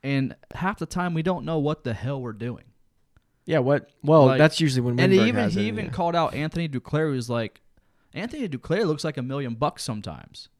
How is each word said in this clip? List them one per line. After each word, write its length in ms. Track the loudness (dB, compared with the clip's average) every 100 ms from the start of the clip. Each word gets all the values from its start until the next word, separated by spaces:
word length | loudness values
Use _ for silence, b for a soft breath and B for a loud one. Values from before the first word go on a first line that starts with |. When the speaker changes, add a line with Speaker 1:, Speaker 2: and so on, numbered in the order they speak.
Speaker 1:
and 340 | -2 -2 -2 -6 _
half 240 | -6 -6 -4
the 80 | -6
time 280 | -4 -2
we 80 | -2
don't 220 | -2 -2
know 140 | -2 -2
what 240 | 0 -2
the 120 | -4
hell 260 | -6 -4 -6
we're 120 | -8
doing. 300 | -8 -10 -10 -16 _ _ _ _ _ _ _ -2
Speaker 2:
Yeah, 120 | 0
what? 320 | 2 2 0 _
Well, 240 | 4 8 8
Speaker 1:
Like, 120 | 8
Speaker 2:
that's 220 | 4 4
usually 220 | 2 2
when 180 | 0 2
Speaker 1:
and 120 | 4
he 60 | 6
Speaker 2:
Wennberg 100 | 4
Speaker 1:
even, 140 | 2
Speaker 2:
has 120 | 0
Speaker 1:
he 60 | 0
Speaker 2:
it, 60 | -2
Speaker 1:
even 160 | -4 -6
Speaker 2:
yeah. 40 |
Speaker 1:
called 240 | -2 0
out 200 | 0 0
Anthony 340 | -2 -4 -4 -4
Duclair, 440 | -6 -4 -2 0
who's 160 | -2 -2
like, 320 | -4 -4 _ _ _ _ _ _
Anthony 360 | -12 -10 -8 -8
Duclair 380 | -8 -4 0 0
looks 160 | -2
like 120 | -4 -6
a 60 |
million 320 | -6 -6 -6
bucks 280 | -4 -4 -4
sometimes. 680 | -8 -8 -10 -14 -16 -20 -20